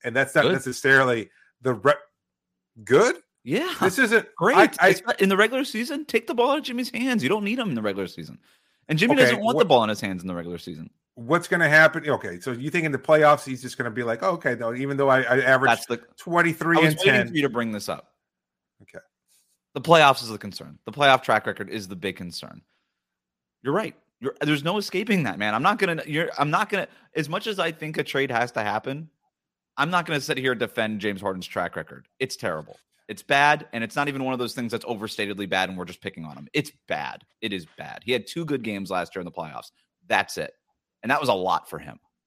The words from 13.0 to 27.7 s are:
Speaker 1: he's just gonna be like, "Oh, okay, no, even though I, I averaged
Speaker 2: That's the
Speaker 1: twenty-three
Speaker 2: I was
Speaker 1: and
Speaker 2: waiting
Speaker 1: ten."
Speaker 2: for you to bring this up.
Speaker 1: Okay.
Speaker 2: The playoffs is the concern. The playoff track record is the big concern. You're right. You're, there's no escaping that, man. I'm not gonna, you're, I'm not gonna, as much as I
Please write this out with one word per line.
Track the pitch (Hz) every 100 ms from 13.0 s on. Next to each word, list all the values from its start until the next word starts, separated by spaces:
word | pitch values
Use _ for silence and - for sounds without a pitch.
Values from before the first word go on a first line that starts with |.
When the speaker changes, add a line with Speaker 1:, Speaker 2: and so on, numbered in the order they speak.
| - 156 147 147 -
Speaker 1:
he's | 127
just | 127 -
gonna | 120
be | 107
like, | 117 117
"Oh, | 190
okay, | 170 139 120
no, | 117
even | 123 139 139
though | 139
I, | 131
I | 120 127
averaged | 127 131 131
Speaker 2:
That's | 117 -
the | 120 - -
Speaker 1:
twenty-three | - 170 170 156 160 165
Speaker 2:
I |
was | 160
Speaker 1:
and | 151
Speaker 2:
waiting | -
Speaker 1:
ten." | 127 117
Speaker 2:
for |
you | 156
to | 139
bring | 120 117
this | 107 -
up. | 80 - _ _ _ _ _ _ _
Speaker 1:
Okay. | 101 95 - _ _ _ _ _ _
Speaker 2:
The | 143
playoffs | 147 165 143 131
is | 117
the | 107
concern. | 104 - 71 73 -
The |
playoff | 110 143 131
track | - 107 110
record | 98 95
is | 107 92
the | 95
big | 95 90
concern. | 87 - - - _ _ _ _ _ _ _ _ _ _
You're | 123
right. | 170 214 - _ _
You're, | 127 -
there's | 147 151 151
no | 208
escaping | 202 185 214 196
that, | 123 90
man. | 104 110
I'm |
not | 170 208
gonna, | 190 160 147
you're, | 151 170 -
I'm | 147
not | 170 208
gonna, | 196 - _ _ 160
as | 147
much | 185 226
as | 196
I | 170